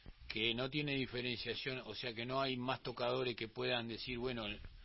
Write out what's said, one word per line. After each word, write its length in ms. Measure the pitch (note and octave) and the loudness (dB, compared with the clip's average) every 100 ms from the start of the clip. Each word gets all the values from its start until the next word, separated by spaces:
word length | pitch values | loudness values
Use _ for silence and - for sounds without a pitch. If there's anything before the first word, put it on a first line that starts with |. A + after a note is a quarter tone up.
| - - - | -16 -12 -4
que 260 | A2 A2+ | 2 4
no 160 | A#2 C3 | 4 2
tiene 260 | D3+ D3 C3+ | 2 2 2
diferenciación, 840 | B2 B2 B2 A2+ A#2+ G#2+ C#3 C3 G#2+ | 2 0 0 0 -2 -2 -2 -4 -4
o 80 | |
sea 200 | G2+ B2 | -4 -4
que 120 | A2 B2 | -2 0
no 140 | C3+ | 2
hay 160 | C3+ B2+ | 2 2
más 260 | B2+ B2+ | 0 0
tocadores 540 | C3 A#2+ B2 B2+ B2+ A#2 | -2 0 2 4 2 0
que 140 | A2 | -4
puedan 400 | B2 B2+ A#2+ A#2 | 0 2 2 0
decir, 280 | G#2+ B2+ A#2+ | -4 -4 -2
"Bueno, 280 | B2+ A#2 G#2 G#2 - - | 0 0 -2 -4 -8 -12